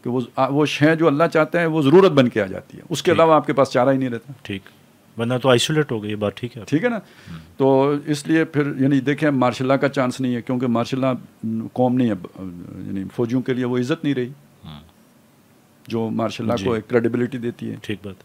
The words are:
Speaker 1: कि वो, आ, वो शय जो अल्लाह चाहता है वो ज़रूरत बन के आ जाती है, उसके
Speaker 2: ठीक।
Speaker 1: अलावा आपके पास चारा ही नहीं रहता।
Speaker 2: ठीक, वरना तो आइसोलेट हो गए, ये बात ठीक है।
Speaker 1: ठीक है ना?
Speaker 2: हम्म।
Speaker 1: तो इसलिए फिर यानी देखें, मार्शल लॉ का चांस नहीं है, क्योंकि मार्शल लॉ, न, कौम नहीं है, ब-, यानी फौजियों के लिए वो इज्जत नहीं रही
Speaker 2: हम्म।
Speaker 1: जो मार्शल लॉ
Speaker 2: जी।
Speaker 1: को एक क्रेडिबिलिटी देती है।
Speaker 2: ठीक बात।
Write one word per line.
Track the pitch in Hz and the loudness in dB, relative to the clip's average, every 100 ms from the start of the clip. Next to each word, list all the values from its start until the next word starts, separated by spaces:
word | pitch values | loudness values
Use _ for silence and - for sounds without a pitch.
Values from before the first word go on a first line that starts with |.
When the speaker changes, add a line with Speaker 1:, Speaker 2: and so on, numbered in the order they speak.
Speaker 1:
कि | 123 | -2
वो, | 127 120 - | -4 -4 -2
आ, | 131 | 0
वो | 139 147 | 2 0
शय | - 147 160 | 4 2 4
जो | 165 | 2
अल्लाह | 143 165 | 4 2
चाहता | 160 156 170 | 2 0 0
है | 165 | 0
वो | 160 | 2
ज़रूरत | 139 175 190 | 6 6 6
बन | 143 123 | 4 2
के | 110 | 0
आ | 95 | -4
जाती | 92 - - | -6 -14 -20
है, | - | -8
उसके | 151 - | -4 0
Speaker 2:
ठीक। | 160 | 4
Speaker 1:
अलावा | 165 156 | 6 4
आपके | 139 | 4
पास | 135 131 | 0 2
चारा | 131 127 | 2 2
ही | 135 | 2
नहीं | 131 | -2
रहता। | 117 139 131 - | -8 -12 -20 -10
Speaker 2:
ठीक, | 98 - _ _ _ _ - | -10 -10 _ _ _ _ -6
वरना | 117 127 | -2 0
तो | 135 | 4
आइसोलेट | 123 - 156 147 | 4 4 0 0
हो | 113 | -4
गए, | 104 | -6
ये | 104 | -4
बात | 104 - | -4 -4
ठीक | 120 117 | -12 -12
है। | 98 | -4
Speaker 1:
ठीक | 147 | -2
है | 240 | 0
ना? | 226 - - - | -4 -10 -20 -18
Speaker 2:
हम्म। | 82 80 - | -18 -18 0
Speaker 1:
तो | 135 135 139 147 147 | 4 4 2 0 -4
इसलिए | 147 - 160 160 | -6 0 0 2
फिर | 147 143 139 | 0 -2 0
यानी | 135 143 | 2 2
देखें, | 127 143 156 | 0 0 0
मार्शल | 135 123 113 131 | 2 0 0 0
लॉ | 135 | 2
का | 139 | 2
चांस | 143 123 123 | 0 -2 0
नहीं | 131 120 | 0 0
है, | |
क्योंकि | 113 127 123 | -4 -2 0
मार्शल | 117 120 131 | 0 -2 -2
लॉ, | 131 123 - _ 113 | -2 -2 -8 _ -6
न, | 113 104 - | -6 -6 0
कौम | 127 | 0
नहीं | 127 120 | 2 0
है, | |
ब-, | 95 87 - 95 87 87 90 101 | -2 -8 -12 -14 -14 -16 -14 -8
यानी | 98 95 | -8 -8
फौजियों | - 117 131 | -4 -2 -2
के | 123 | -2
लिए | 127 123 | -4 -2
वो | 123 | -2
इज्जत | 123 160 | -2 -2
नहीं | 143 131 | -2 -2
रही | 123 143 _ _ | -6 -10 _ _
Speaker 2:
हम्म। | 82 76 - _ _ _ _ _ _ _ _ _ - | -20 -20 -20 _ _ _ _ _ _ _ _ _ -8
Speaker 1:
जो | 113 113 | -4 -4
मार्शल | 113 110 - 113 | -2 -4 -4 -4
लॉ | 117 | -2
Speaker 2:
जी। | 101 | -2
Speaker 1:
को | 113 | -2
एक | 104 | 0
क्रेडिबिलिटी | 123 117 120 120 127 | 0 2 -2 -4 -4
देती | 117 - 113 | -8 -8 -10
है। | 113 | -10
Speaker 2:
ठीक | - 98 101 | -10 -10 -10
बात। | 92 | -16